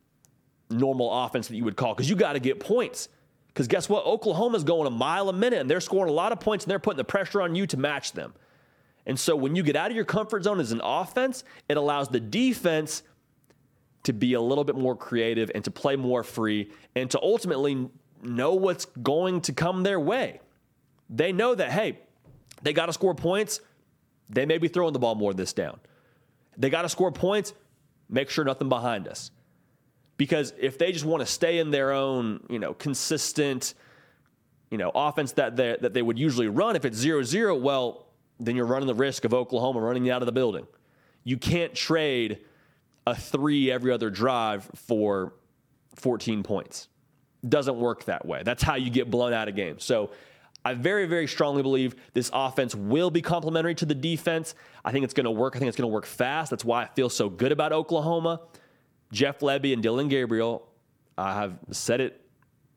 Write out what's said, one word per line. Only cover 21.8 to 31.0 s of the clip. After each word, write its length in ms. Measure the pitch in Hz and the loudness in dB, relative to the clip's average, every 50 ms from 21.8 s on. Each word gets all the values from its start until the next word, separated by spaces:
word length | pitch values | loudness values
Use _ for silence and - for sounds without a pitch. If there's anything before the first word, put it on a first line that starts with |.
| 220 156 - - - _ _ _ _ - - - _ - - - | 0 0 -2 -6 -12 _ _ _ _ -20 -20 -20 _ -20 -12 -6
they 100 | - 151 | -4 0
gotta 200 | 156 165 165 170 | 2 2 2 0
score 240 | 156 - 190 185 165 | 0 2 2 2 2
points. 440 | 135 151 170 185 208 214 208 - - - _ _ _ _ _ _ _ _ _ _ _ _ - | 2 0 2 2 2 0 -2 -4 -8 -10 _ _ _ _ _ _ _ _ _ _ _ _ -4
They 160 | 107 127 131 | 0 2 2
may 120 | 151 160 165 | 2 2 2
be 100 | 165 170 | 2 0
throwing 240 | - 180 175 165 | 2 2 2 2
the 80 | 147 131 | 2 2
ball 160 | 123 117 113 | 2 0 2
more 180 | 107 104 101 95 | 2 0 0 0
this 180 | 92 92 - | 0 -2 -2
down. 280 | - - 87 71 - - - _ _ _ _ _ _ _ _ _ _ _ _ _ _ | -2 -4 -4 -4 -6 -12 -18 _ _ _ _ _ _ _ _ _ _ _ _ _ _
They 140 | - 123 139 | -2 0 0
gotta 180 | 160 165 175 160 | 2 0 0 -2
score 220 | - - 185 180 | 0 2 2 2
points. 420 | 143 - - 185 202 214 196 - - - _ _ _ _ _ _ _ _ _ - | 2 0 0 2 2 0 -2 -4 -8 -18 _ _ _ _ _ _ _ _ _ -4
Make 220 | 107 131 139 - | -2 -2 -2 0
sure 140 | - 160 151 | 0 0 0
nothing 240 | 135 131 - 139 131 | 0 0 0 0 2
behind 400 | 131 117 120 123 117 101 87 - | 2 2 2 0 -2 -2 -4 -8
us. 240 | - - - - - _ _ _ _ _ _ _ _ _ _ _ _ _ _ _ _ - | -10 -12 -14 -16 -18 _ _ _ _ _ _ _ _ _ _ _ _ _ _ _ _ -2
Because 360 | 143 139 165 151 143 117 - | 0 2 2 0 0 -2 -2
if 220 | - 120 131 131 - | -2 -2 -2 0 2
they 140 | 165 185 | 0 0
just 120 | 185 160 | 0 0